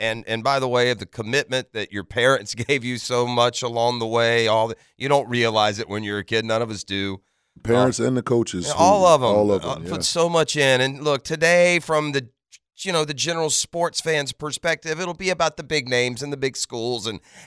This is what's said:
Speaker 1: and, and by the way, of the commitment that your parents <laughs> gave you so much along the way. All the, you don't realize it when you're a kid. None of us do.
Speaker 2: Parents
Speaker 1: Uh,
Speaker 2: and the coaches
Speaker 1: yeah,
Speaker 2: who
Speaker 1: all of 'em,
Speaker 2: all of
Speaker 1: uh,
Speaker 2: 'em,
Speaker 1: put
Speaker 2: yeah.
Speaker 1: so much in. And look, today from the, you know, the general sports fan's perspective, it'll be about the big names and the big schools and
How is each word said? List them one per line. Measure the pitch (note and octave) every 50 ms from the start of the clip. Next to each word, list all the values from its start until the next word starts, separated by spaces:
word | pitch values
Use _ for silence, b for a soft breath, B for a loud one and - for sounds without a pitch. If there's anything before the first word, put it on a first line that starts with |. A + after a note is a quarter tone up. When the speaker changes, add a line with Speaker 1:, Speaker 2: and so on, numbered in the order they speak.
Speaker 1:
and, | G#2+ A2+ A2 A#2 -
and | - A2+ A#2 A2+
by | C3+ C#3+ C#3
the | C3
way, | B2+ A#2+ B2 A#2+ B2
of | B2 G#2
the | G#2+
commitment | - _ - A2 G#2 B2 C#3+ D3 - B2+ C3 A#2+ - _
that | A2 G2+ - G2
your | G2+ F2+
parents | - - B2 A#2+ C3 C3+ A#2 G2+ G#2 -
<laughs> |
gave | A2 A#2 - D3 C3+ A2+
you | B2 B2
so | A#2 - - B2+ B2 B2
much | A#2+ B2 A#2+ A#2+ B2 A#2+ - B2+
along | A#2+ A#2 A#2 A#2 A#2+ B2 A#2+
the | A2+
way. | A2+ A2+ A#2 A#2 A#2 A#2 A#2 A2+ A2
All | G#2+ A2+ A2 A2+
the, | A2 b b b b
you | b A#2+ C#3
don't | C#3+ C#3+ B2 A2
realize | B2 A#2+ A#2 A2+ A2 A2 G#2+ G#2+ G2+ G#2
it | A#2 E2
when | G2+ G#2 A2
you're | G2+ G#2 G#2
a | F#2+
kid. | - A2 A2 A2
None | A2+ A2+ A2+ A#2+
of | A2
us | A2 F#2+ -
do. | - G2 G2 G2 G2 F#2+ F#2+ _ _ _ _ _ _ _ - _
Speaker 2:
Parents | G#2+ A#2+ B2 B2+ B2+ A#2+ -
Speaker 1:
Uh, | A#2
Speaker 2:
and | B2+ C3
the | B2+ -
coaches | - B2+ A#2+ A2+ - - F#2 E2+
Speaker 1:
yeah, | D#2+ D3
Speaker 2:
who | - E3
Speaker 1:
all | F3+ G3+ G3+ F#3
of | F3+ E3 C#3+
'em, | B2+ A2+
Speaker 2:
all | G2+ G#2 G#2 G#2 G2+
of | F#2 -
Speaker 1:
uh, | - -
Speaker 2:
'em, | - E2
Speaker 1:
put | F2 B2 -
Speaker 2:
yeah. |
Speaker 1:
so | E2 - - E3+ E3 E3+
much | E3+ E3 D#3 - -
in. | D3+ C#3 C3+ C3 B2+
And | B2+ C3+ C3+ C3+ D3+
look, | D3+ C#3+ C#3 -
today | - D#3+ D#3 D#3+ E3 F3 F3 F3 F3+ F3 E3+
from | - - D#3+ D3+ D3+ D3 C#3
the, | C#3 B2+ A#2 _ _ _ _ - - _ _ _ -
you | - G3
know, | F3+ D#3+ D#3
the | D3 D3+
general | B2+ A#2 D#3+ E3+ E3 D#3+ D#3
sports | - - - - - E3+ E3+ F3 - -
fan's | - E3 D#3+ D3+ C#3+ B2+ -
perspective, | - D3 D3+ C3+ - - E3 E3 E3+ - E3 D#3 D#3
it'll | F#3 F3 F3
be | - F#3+ F#3
about | F#3 D#3+ E3+ D#3 -
the | - D#3
big | C3+ D#3+ D3+ B2+ B2
names | B2+ B2 B2 B2 B2 A#2+ C#3
and | D3 C#3+
the |
big | C3+ C3+ C3+ A#2
schools | - - - - A#2+ A2+ A#2+ B2 A#2 F#2+
and | A2+ G#2+ - B B B B B